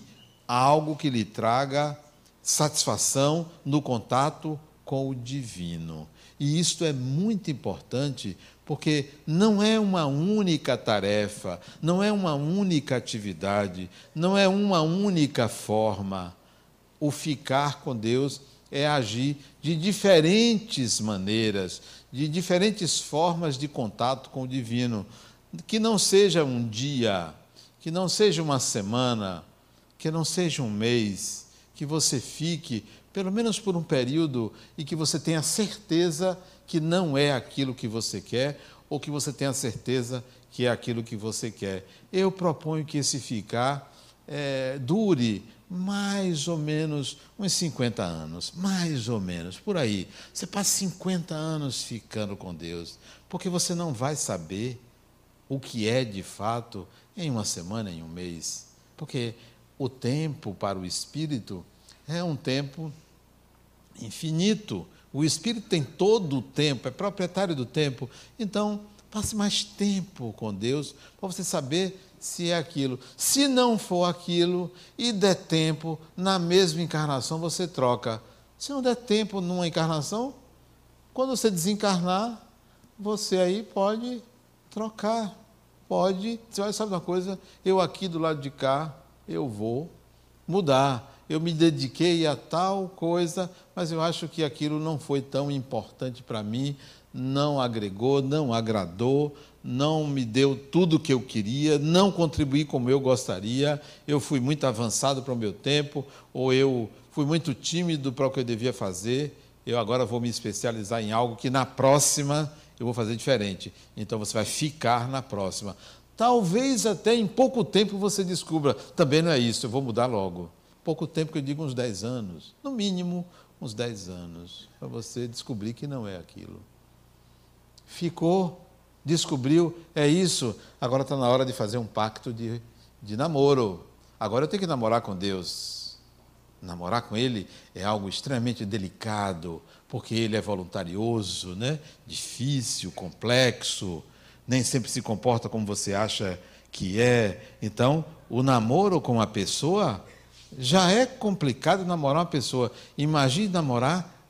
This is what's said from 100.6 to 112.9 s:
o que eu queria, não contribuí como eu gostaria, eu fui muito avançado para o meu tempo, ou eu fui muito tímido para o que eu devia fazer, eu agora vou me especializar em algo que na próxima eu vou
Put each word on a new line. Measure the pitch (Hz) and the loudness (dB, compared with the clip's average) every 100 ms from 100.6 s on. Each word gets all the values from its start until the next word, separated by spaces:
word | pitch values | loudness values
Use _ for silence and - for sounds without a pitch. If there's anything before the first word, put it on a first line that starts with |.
| - 165 180 156 | 0 4 6 4
o | |
que | - | 4
eu | 131 | 0
queria, | 107 113 101 135 151 147 | 2 -4 -2 2 4 4
não | 151 175 202 | 6 6 6
contribuí | 170 165 - 143 139 151 | 4 0 2 2 2 2
como | 139 120 | 0 2
eu | 139 | 4
gostaria, | 127 123 - 92 101 127 143 143 - - - | 4 2 2 -4 -2 0 2 0 -6 -12 -2
eu | 147 | 0
fui | - 139 | 2 0
muito | 123 151 135 | 2 2 0
avançado | 107 117 - 135 135 | 0 -2 0 0 0
para | 120 | -2
o | 120 | -2
meu | 107 | -2
tempo, | 92 139 147 143 147 135 - - | -4 0 2 0 -6 -10 -16 -12
ou | 135 131 | -2 2
eu | 131 135 123 107 - - | 4 4 2 -4 -10 -10
fui | - | -2
muito | 143 165 151 | 2 2 0
tímido | 117 - 165 175 156 135 | -4 -4 -2 0 0 -2
para | 120 135 | 0 0
o | |
que | 135 | 0
eu | |
devia | 120 113 123 | -2 0 -2
fazer, | 120 101 87 107 127 147 - - - | -2 -4 -4 -2 -2 -2 -8 -20 -14
eu | - 117 | -4 -2
agora | 107 127 | 2 0
vou | 113 120 | 0 0
me | 120 | -2
especializar | 110 113 98 123 113 98 117 | -4 -6 -4 -4 -4 -4 -4
em | 107 | 0
algo | 113 123 107 | 0 0 -2
que | 135 | 0
na | 131 | 0
próxima | 127 - 135 143 - - 143 147 147 - - - | 0 4 6 6 6 2 0 0 -2 -8 -20 -8
eu | |
vou | 123 | -4